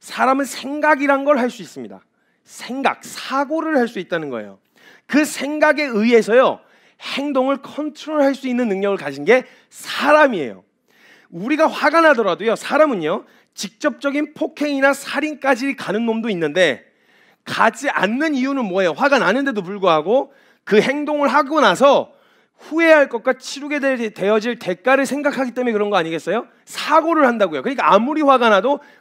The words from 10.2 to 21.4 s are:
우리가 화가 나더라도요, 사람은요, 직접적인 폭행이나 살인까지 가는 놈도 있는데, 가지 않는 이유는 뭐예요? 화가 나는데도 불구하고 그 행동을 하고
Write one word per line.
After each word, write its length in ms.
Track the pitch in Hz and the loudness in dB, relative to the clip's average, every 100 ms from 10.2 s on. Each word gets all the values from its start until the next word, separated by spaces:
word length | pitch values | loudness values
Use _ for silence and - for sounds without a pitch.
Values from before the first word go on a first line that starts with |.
| 285 196 127 95 _ _ _ _ _ _ _ | 4 2 -6 -10 _ _ _ _ _ _ _
우리가 380 | 170 220 302 311 | -10 -4 0 0
화가 320 | - 294 330 | 2 2 4
나더라도요, 560 | 320 247 196 165 220 196 | 4 4 0 -2 -2 -4
사람은요, 680 | - 285 311 208 156 202 - _ _ | -2 2 2 2 -2 -4 -8 _ _
직접적인 800 | - 196 - 294 - 285 277 302 | -14 -14 -4 -4 -2 -4 -4 -6
폭행이나 580 | - 320 - 294 277 277 | -6 -8 -4 -4 2 2
살인까지 840 | 277 - 269 302 294 269 240 277 - | 2 -4 -6 -6 -4 -2 0 -2 -6
가는 280 | - 202 | -6 -4
놈도 260 | 233 220 233 | -2 -2 -4
있는데, 540 | 180 156 160 165 117 - _ _ _ _ _ | -2 -2 2 2 0 -10 _ _ _ _ _
가지 440 | - - 214 - 277 | -12 0 0 0 -4
않는 460 | - 190 247 320 | -2 -2 -2 -2
이유는 300 | 269 269 277 | -2 -2 -2
뭐예요? 280 | 208 185 180 | -2 0 0
화가 280 | 156 277 269 | 0 0 2
나는데도 420 | 175 240 277 208 | 2 0 -2 -4
불구하고 720 | 175 202 185 156 156 254 - _ _ _ | -6 -2 2 2 2 0 -2 _ _ _
그 160 | - 214 | 0 2
행동을 480 | 254 294 294 294 277 | 2 -2 -4 0 2
하고 320 | 277 | 2